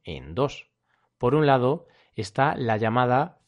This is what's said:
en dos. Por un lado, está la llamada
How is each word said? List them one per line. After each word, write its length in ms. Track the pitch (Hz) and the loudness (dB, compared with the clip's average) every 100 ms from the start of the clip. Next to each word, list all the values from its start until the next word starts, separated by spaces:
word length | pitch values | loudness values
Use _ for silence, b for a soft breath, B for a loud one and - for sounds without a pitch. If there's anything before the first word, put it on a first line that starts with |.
en 320 | - 71 65 87 | -14 -12 -8 -4
dos. 340 | 139 - - _ _ _ _ _ | -4 -4 -20 _ _ _ _ _
Por 160 | 123 | 0
un 120 | 147 147 | 2 4
lado, 420 | 135 123 160 - b b | 4 2 -2 -6 b b
está 400 | - 104 - 139 | -12 -6 -2 0
la 220 | - 120 110 | 0 -2 0
llamada 640 | 110 120 123 127 165 - | 0 0 2 2 0 -6